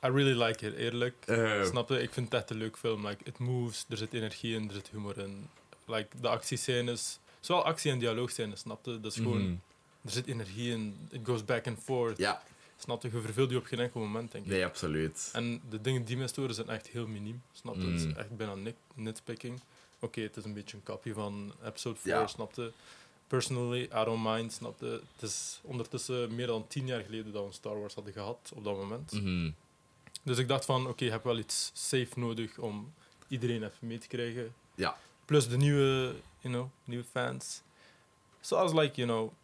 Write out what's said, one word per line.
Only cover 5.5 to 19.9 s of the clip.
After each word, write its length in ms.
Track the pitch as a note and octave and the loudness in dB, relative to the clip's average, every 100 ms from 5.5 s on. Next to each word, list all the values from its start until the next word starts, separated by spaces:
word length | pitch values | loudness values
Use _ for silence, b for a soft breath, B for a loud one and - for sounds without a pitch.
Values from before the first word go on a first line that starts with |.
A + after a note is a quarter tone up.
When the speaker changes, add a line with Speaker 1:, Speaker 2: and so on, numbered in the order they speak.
| - - - - | -16 -20 -20 -4
Speaker 1:
Like, 220 | A2 G#2+ - | -2 -2 -2
de 60 | A#2+ | 2
actiescènes, 920 | A2+ - A#2+ - B2 A#2+ A#2 - - B B | 2 0 -2 2 2 2 0 -4 -8 B B
zowel 240 | - F3+ - | 2 4 4
actie- 260 | D#3+ D3+ | 2 2
en 80 | C3 | 2
dialoogscènes, 600 | A#2+ A2+ B2 - A2 G2+ | 2 2 0 -2 -4 -4
snap 260 | - - - | -10 -10 -6
je? 140 | A#2 | -6
Dat 120 | A2 | -4
is 60 | A2 | 0
gewoon, 240 | A#2 A2+ | 2 4
Speaker 2:
Mhm. 120 | F#2+ F2 - - _ - - | 2 0 -6 -20 _ -16 -4
Speaker 1:
er 60 | |
zit 160 | G#2 B2+ | -2 -2
energie 440 | A#2+ G2+ G2 A#2+ | -4 -4 -2 0
in, 360 | A#2 G#2+ G2 - | 0 -2 -6 -10
it 80 | B2+ | -8
goes 220 | A2+ A#2+ G#2 | 0 0 2
back 220 | A#2+ B2 | 0 0
and 120 | A2 | -6
forth. 340 | - C3 A#2 G#2 | 0 2 2 2
Speaker 2:
Ja. 240 | F#2+ F#2+ - B B B | 2 2 -4 B B B
Speaker 1:
Snap 240 | - A#2+ | -4 -2
je? 80 | B2+ | 0
Je 80 | A#2 | -2
verveelt 280 | A2 A2 C3+ | -2 2 4
je 80 | B2 | 4
op 80 | - | 0
geen 140 | A#2+ | -2
enkel 200 | A#2+ A#2+ | 0 0
moment, 320 | G#2+ A2 A#2 | -2 -2 -4
denk 140 | - G2 | -8 0
ik. 60 | |
Speaker 2:
Nee, 140 | F#2+ F2+ | 4 4
absoluut. 640 | - F2 D2+ D#2 - - | 2 0 2 2 -2 -6
Speaker 1:
En 280 | - A#2+ A#2+ B2+ | -2 0 -2 -4
de 120 | A2 | -4
dingen 220 | A2+ C3 | 0 0
die 140 | A2+ B2 | 0 -2
mij 100 | C3 | -2
storen 280 | - C3+ A2 | -2 -2 -2
zijn 140 | A2+ | -4
echt 180 | A2 - | -4 -6
heel 200 | A#2+ A2+ | -6 -4
miniem, 340 | G#2+ G#2 A#2+ - | -4 -6 -8 -12
snap 240 | - A#2+ G2 | -14 -8 -2
je? 100 | F#2 | 0
Het 140 | E2+ | 2
is 60 | D#2+ | 0
Speaker 2:
Mm. 100 | D#2 | -2
Speaker 1:
echt 220 | G#2 A2 | -6 -4
bijna 180 | G#2+ G2 | -4 -4
nit-, 200 | G#2 A#2 _ | -6 -8 _
nitpicking. 680 | - A2 A2 - A2+ B2 B2+ - B B | -8 -6 -6 -8 -8 -8 -10 -12 B B